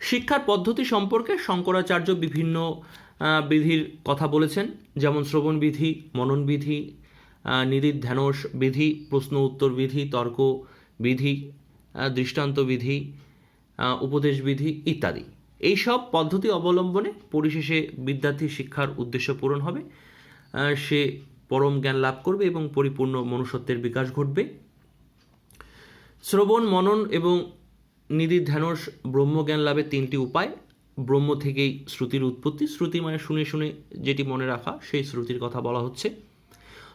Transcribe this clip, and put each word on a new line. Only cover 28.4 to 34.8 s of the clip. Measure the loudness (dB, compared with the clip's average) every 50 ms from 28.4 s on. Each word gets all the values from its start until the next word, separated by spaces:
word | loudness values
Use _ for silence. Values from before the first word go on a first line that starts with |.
| 2 2 0 0 0 0 -2 -4 -6 -10 -12 -10 -6
ব্রহ্মজ্ঞান | -2 2 2 4 4 4 2 2 2 0 2
লাভের | 2 2 2 2 0 0
তিনটি | 0 -2 -2 0 0
উপায়। | -2 -2 0 0 -2 -2 -2 -4 -10 -18 -20 _ _ _ _ _ -6
ব্রহ্ম | 0 2 4 4 4 4 2
থেকেই | 0 0 -2 0 0 0 0 0 -4 -10 -12
শ্রুতির | -8 -6 -4 -2 0 0 0
উৎপত্তি, | 0 -2 -2 -4 -4 -2 -2 -2
শ্রুতি | -2 -2 -2 -2 -2 0 -2
মানে | -2 -2 -4 -4
শুনে | -4 -2 -2 -2 -2
শুনে | -2 -2 -4 -4 -4 -6 -8 -14 -16
যেটি | -14 -6 -2 -2 0 0 0
মনে | -2 -2 -2 -2
রাখা, | -2 -2 -4 -4 -8 -10 -10